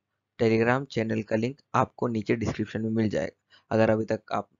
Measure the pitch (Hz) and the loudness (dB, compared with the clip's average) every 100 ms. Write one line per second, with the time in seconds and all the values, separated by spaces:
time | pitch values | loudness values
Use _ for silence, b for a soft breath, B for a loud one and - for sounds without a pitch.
0 | _ _ _ - 113 110 117 131 139 120 | _ _ _ 0 2 4 2 0 -2 -4
1 | 110 110 107 110 120 143 _ 117 123 - | -2 -4 -2 -2 -2 -6 _ -2 -2 -2
2 | 123 110 101 120 104 - 104 110 113 113 | -4 -2 -2 0 -2 -4 -4 -4 -2 0
3 | 107 76 - - _ _ - 110 110 110 | 0 -2 -6 -10 _ _ -2 2 4 2
4 | 107 110 - 107 - | 0 -4 -4 -6 -8